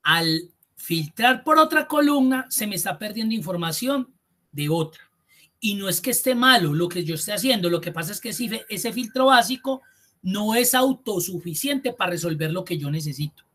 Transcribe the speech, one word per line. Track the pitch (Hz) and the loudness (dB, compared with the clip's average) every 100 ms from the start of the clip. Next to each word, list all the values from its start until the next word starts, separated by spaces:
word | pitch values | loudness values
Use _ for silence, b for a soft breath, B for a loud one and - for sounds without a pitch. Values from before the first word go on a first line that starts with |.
al | 151 170 165 160 - _ _ - | 2 2 2 -2 -4 _ _ -20
filtrar | - 165 151 - 240 254 | -4 -4 -4 2 2 2
por | - 311 | 4 4
otra | 415 311 302 | 6 2 2
columna | 302 294 285 262 262 - | 2 4 4 4 2 -2
se | - 214 | -4 -4
me | 180 | -4
está | 190 - | -4 -6
perdiendo | 214 208 220 | -8 -4 -2
información | 226 160 175 165 156 247 277 254 _ _ _ _ | -2 -2 -4 -2 -2 -2 -2 -4 _ _ _ _
de | 143 147 | -4 0
otra. | 165 156 - _ _ _ b b _ | 0 -2 -8 _ _ _ b b _
Y | 214 | -6
no | 202 196 | -4 -2
es | - | -2
que | 254 | -2
esté | 240 262 | 0 0
malo | 240 254 240 165 | 2 4 6 4
lo | 147 175 | 0 0
que | 180 | -2
yo | 156 | -4
esté | 160 - | -6 -4
haciendo, | 208 262 226 175 | -2 0 0 0
lo | 170 | 0
que | 170 | -2
pasa | 156 160 | -6 -6
es | 202 | -8
que | 226 | -10
ese, | - 233 220 - | -6 -6 -6 -8
ese | 196 226 | -6 -4
filtro | 247 233 262 262 | -4 -4 2 6
básico | 254 226 254 262 262 b b b _ | 6 4 -4 -4 -6 b b b _
no | 185 202 214 | -4 -2 0
es | 233 240 | 2 2
autosuficiente | 254 262 262 - 196 180 175 175 156 277 277 247 | 4 2 0 -4 -4 -4 -8 -8 -6 -4 -2 -4
para | - 180 | -4 -4
resolver | 175 170 156 160 | -2 -4 -2 -4
lo | 175 | -4
que | - 160 | -4 -6
yo | 143 | -4
necesito. | 156 151 135 147 _ _ | -4 -6 -6 -8 _ _